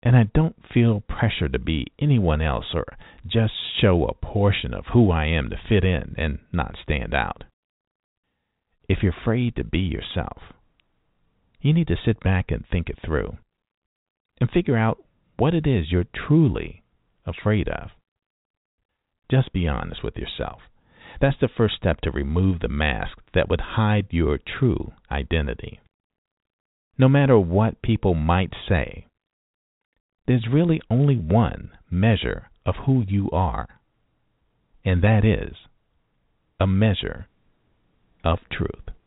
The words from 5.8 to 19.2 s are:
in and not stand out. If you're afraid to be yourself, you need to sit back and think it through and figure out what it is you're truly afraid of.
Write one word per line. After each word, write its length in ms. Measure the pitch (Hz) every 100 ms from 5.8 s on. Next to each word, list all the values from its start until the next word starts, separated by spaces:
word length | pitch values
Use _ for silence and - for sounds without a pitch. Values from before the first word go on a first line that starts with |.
in 320 | 92 85 - -
and 220 | 78 69 _
not 220 | 87 69 -
stand 320 | - 76 -
out. 300 | 71 50 - - _ _ _ _ _ _ _ _ _ _ _ _ _ _
If 120 | 90
you're 120 | 98 85
afraid 340 | - 113 120 -
to 60 |
be 160 | 58 82
yourself, 600 | 92 67 - - - - - - _ _ _ _ _ _ _ _ _ _
you 120 | 135
need 140 | 160 160
to 100 | 87 -
sit 160 | 110
back 240 | 95 92 -
and 140 | 60 -
think 180 | 92 85
it 80 | - -
through 320 | 78 50 - _ _ _ _ _ _ _ _ _ _
and 100 | 123
figure 280 | 175 175 120
out 260 | 110 - _ _ _ -
what 160 | 139
it 140 | 170 156
is 240 | 120 78
you're 140 | 87 87 - -
truly 540 | 151 147 80 82 - _ _ _ _ -
afraid 420 | 90 104 104 -
of. 220 | - - - _ _ _ _ _ _ _ _ _ _ _ _